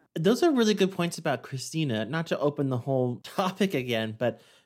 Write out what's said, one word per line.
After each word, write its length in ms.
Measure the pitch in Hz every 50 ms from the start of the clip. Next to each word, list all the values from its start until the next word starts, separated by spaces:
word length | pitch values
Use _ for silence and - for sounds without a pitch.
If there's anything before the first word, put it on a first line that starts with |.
| _ _ _
Those 280 | 165 160 190 180 - 349
are 80 | 339 285
really 220 | 247 233 214 208
good 180 | 196 190 185 -
points 260 | - 170 170 - -
about 240 | 160 160 135 120 -
Christina. 640 | - 135 131 - - - 160 160 139 113 107 110
Not 220 | - - 160 165 -
to 100 | 143 -
open 300 | 135 147 143 - 143 135
the 100 | 131 120
whole 380 | - 139 135 131 127 123 123
<laughs> 60 | - -
topic 500 | - - - 190 185 185 - 214 190 175
again, 400 | 143 123 123 117 110 113 110 107 -
but 220 | 123 117 113 - _ _ _ _ _